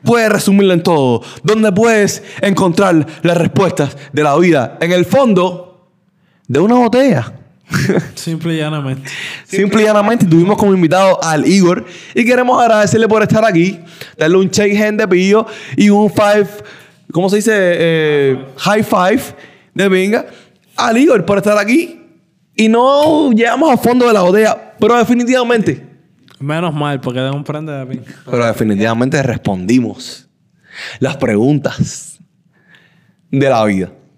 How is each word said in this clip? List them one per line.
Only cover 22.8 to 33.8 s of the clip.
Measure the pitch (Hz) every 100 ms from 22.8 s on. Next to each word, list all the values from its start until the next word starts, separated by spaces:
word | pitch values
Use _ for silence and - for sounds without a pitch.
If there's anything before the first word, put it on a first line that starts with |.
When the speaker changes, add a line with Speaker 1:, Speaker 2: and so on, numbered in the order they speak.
| 254 285 302 311 285
Speaker 1:
llegamos | 220 233 247 320
a | 247
fondo | 226 247 240
de |
la | 220
botella, | 180 202 220 - - -
pero | 214 240
definitivamente. | 226 240 240 254 233 233 175 131 - - _ _ _ _
Speaker 2:
Menos | 143 160 175
mal, | 151 147 139
porque | 131 123
tengo | 131 143
un | 147
prende | 151 156
de | 139 127
pinga. | 131 - - -
Speaker 1:
Pero | 123 117
definitivamente | 107 110 101 113 113 127 147
respondimos | 120 107 - 95 90 127 110 101 - - _ _ _ _ _ - - -
las | 131 139
preguntas | 120 104 127 151 139 - - - - - _ _ _ _ _ - _ _ _ _ _
de | 135 139
la | 120
vida. | 107 95